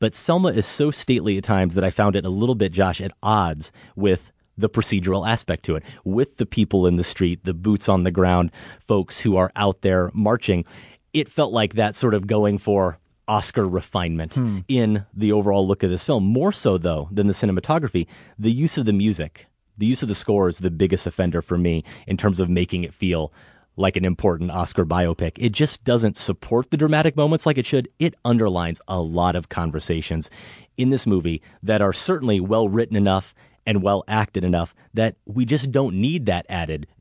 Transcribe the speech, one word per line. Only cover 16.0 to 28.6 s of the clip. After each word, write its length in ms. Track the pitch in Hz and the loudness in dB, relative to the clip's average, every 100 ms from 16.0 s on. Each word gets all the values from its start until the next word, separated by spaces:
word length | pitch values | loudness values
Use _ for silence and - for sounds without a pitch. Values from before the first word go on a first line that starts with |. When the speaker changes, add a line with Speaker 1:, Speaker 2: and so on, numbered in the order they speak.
| - | -2
Speaker 1:
film, 180 | 135 | 0
more 280 | 98 120 175 | 2 2 0
so, 260 | 202 - 92 | 0 0 0
though, 300 | 85 78 78 | 0 -4 -4
than 140 | 98 101 | -2 0
the 60 | |
cinematography. 720 | 95 104 92 - 160 147 92 85 - - - | 0 0 -2 0 -2 0 -2 -4 -8 -20 -4
The 140 | 107 | -2
use 260 | 120 156 - | 0 0 0
of 80 | 113 | 0
the 80 | |
music, 540 | 101 107 95 78 - - _ _ - | 2 2 0 -6 -12 -20 _ _ -4
the 80 | 107 | -2
use 160 | 127 | 0
of 40 | 123 | -2
the 40 | 101 | -4
score 340 | - 104 92 | 0 2 2
is 100 | 85 | 0
the 100 | 92 | -4
biggest 380 | 82 92 90 - | 0 0 0 -4
offender 340 | - 90 85 | -2 -2 -2
for 160 | - 87 | -2 0
me 260 | 90 82 - - - | 0 0 -4 -12 -6
in 120 | 95 | -2
terms 220 | 104 92 | 0 0
of 100 | 90 | 0
making 340 | 90 90 90 | 0 0 -4
it 100 | 85 | -6
feel 380 | - 95 85 76 - - _ _ - | -4 -2 -2 -4 -8 -20 _ _ -2
like 200 | 95 90 | 0 2
an 80 | 92 | 0
important 460 | 87 104 82 87 | 2 0 0 -2
Oscar 340 | 90 87 - 82 | -4 -2 0 0
biopic. 460 | 87 87 85 85 - | 2 0 0 -4 -2
It 140 | 120 | -4
just 320 | 104 151 - | 0 -2 -2
doesn't 340 | - 123 110 98 | 0 0 0 -2
support 520 | - 95 - 117 127 | -4 -6 -2 -2 0
the 80 | 156 | 0
dramatic 380 | 151 151 160 147 | 2 2 2 2
moments 300 | 147 160 - | 2 2 0
like 120 | 139 | 0
it 80 | 120 | 0
should. 220 | 139 120 - | 0 -2 -2
It 160 | 117 - 120 | -2 -2 0
underlines 560 | 120 110 90 | 2 2 0